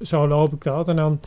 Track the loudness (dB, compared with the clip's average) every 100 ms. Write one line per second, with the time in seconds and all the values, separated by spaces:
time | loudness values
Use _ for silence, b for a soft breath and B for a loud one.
0 | -4 0 2 4 2 0 -4 -2 0 0
1 | 0 -2